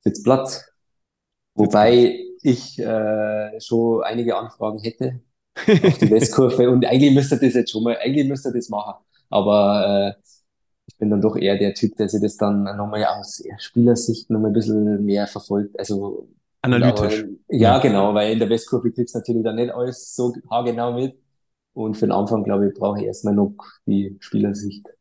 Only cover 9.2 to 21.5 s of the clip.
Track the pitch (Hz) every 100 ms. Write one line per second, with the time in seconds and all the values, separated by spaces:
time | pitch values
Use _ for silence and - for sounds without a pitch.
9.2 | _ 107 101 104 101 104 98 101 101 101
10.2 | _ _ _ _ _ _ - _ 107 104
11.2 | 107 104 98 98 101 - 107 - 104 107
12.2 | 104 - 104 101 98 104 104 107 107 -
13.2 | - - - - - 120 120 117 - 113
14.2 | - 110 107 107 107 107 107 101 104 101
15.2 | 101 - - 202 101 101 98 98 101 -
16.2 | - _ _ _ 127 123 123 104 104 110
17.2 | 104 - - 127 113 113 127 98 101 104
18.2 | 104 113 107 113 - 127 117 123 120 117
19.2 | 117 117 110 113 123 120 123 123 - -
20.2 | 123 117 - 117 120 117 120 120 135 -
21.2 | _ _ _